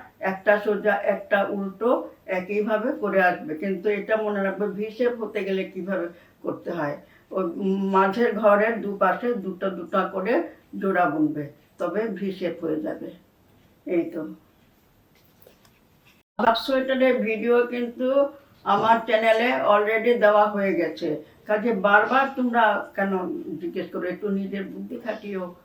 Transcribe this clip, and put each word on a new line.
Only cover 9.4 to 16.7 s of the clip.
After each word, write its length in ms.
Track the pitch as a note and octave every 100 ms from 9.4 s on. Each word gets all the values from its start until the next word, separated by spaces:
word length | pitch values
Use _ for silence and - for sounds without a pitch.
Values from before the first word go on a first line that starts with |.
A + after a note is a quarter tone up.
| F#3+ - G3
দুটো 300 | F3+ E3 G3 F3+
করে 220 | F#3+ G3+ D4 - - _ G3
জোড়া 240 | G3 F3+ E3
বুনবে, 380 | D#3 D3+ D3 C#3+ - _ -
তবে 220 | F3 G3 A3
ভি 240 | F#3+ G3
শেপ 320 | F3+ F3 -
হয়ে 160 | D#3+ D#3
যাবে। 280 | D#3 - E3+ - _ _ _ _ _ _ -
এই 180 | F3 E3
তো। 120 | D#3+ - - _ _ _ _ _ _ _ _ _ _ - _ _ _ _ _ _ _ _ -
হাফ 180 | A3 A3+
সোয়েটারের 560 | -